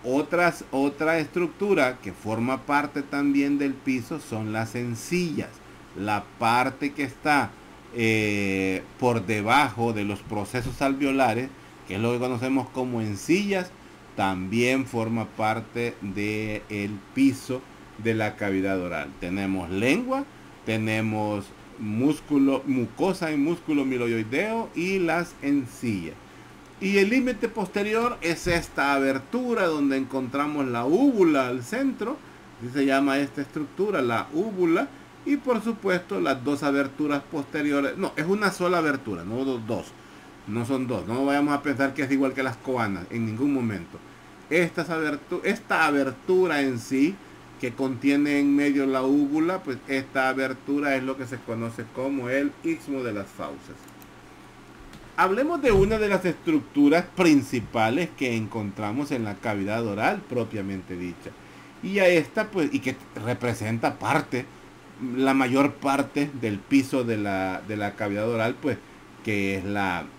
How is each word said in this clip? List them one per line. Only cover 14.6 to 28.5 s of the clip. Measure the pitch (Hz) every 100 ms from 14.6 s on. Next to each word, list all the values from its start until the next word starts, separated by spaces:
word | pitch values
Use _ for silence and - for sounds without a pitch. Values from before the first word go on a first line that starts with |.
| 120 131 123
forma | 120 113 117 107
parte | - 110 113 110 120 117 -
del | 101 95 104 107 107 107 - 104 101 104 -
piso | - 135 117 - 127 - - - -
de | 110
la | 110 107 -
cavidad | 104 95 95 95
oral. | 90 82 71 67
Tenemos | 87 95 98 95 85
lengua, | 95 117 170 247 262 277 - - - -
tenemos | 110 110 110 110 107 107 104 98 - - -
músculo, | 107 107 135 147 - 147 135 135 147
mucosa | 131 113 - 170 180 165
y | 151
músculo | 143 165 - 147 135
miloyoideo | 127 120 113 107 135 208 226 220 -
y | 180 190
las | 170 165 170 -
encías. | 139 143 120 - 123 98 80 - - - - - - -
Y | 196 196
el | 196
límite | 254 254 226 226
posterior | 220 185 208 208 220 240 240
es | 165 165
esta | 175